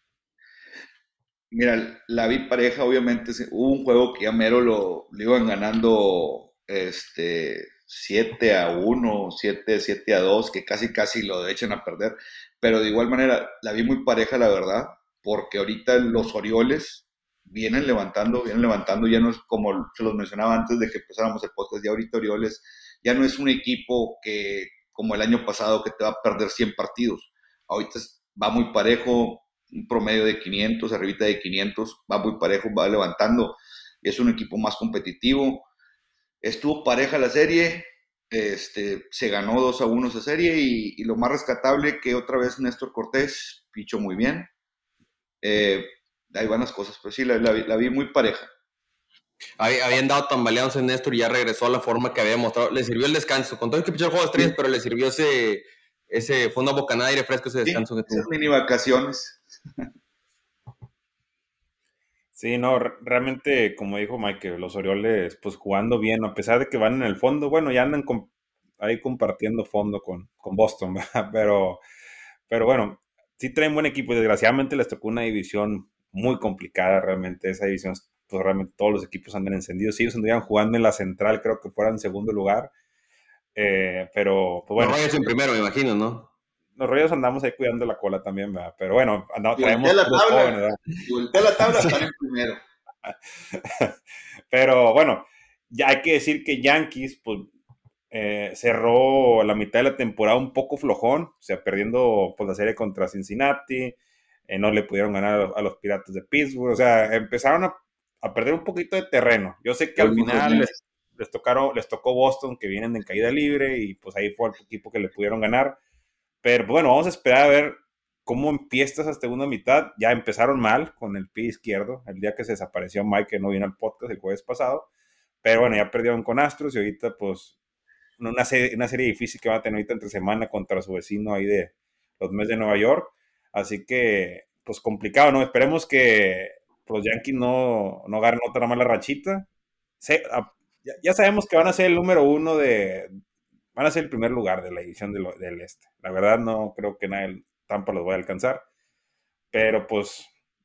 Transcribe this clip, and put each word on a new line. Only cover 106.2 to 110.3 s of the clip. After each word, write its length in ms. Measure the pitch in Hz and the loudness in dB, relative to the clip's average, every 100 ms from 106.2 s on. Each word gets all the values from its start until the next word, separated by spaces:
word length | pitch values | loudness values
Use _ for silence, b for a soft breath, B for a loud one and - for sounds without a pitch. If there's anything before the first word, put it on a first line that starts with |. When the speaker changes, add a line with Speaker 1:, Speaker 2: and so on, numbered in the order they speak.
Speaker 3:
Pittsburgh, 480 | - 143 143 131 123 | -4 -2 -2 -2 -2
o 40 | 113 | 2
sea, 380 | 123 113 110 | 4 6 4
empezaron 520 | 113 110 120 135 160 185 | 0 -2 0 2 2 2
a, 100 | - _ _ _ _ | -4 _ _ _ _
a 120 | 113 | -8
perder 200 | - 113 | -2 0
un 100 | 165 | -2
poquito 320 | - 175 170 190 | -4 -8 -4 -4
de 80 | |
terreno. 540 | 185 131 120 117 95 - | 0 2 4 4 0 -6
Yo 100 | 117 | -6
sé 200 | 123 160 | -2 -2
que 80 | - | 2
al 60 | - | 4
Speaker 1:
Algunos 220 | - 165 | 4 2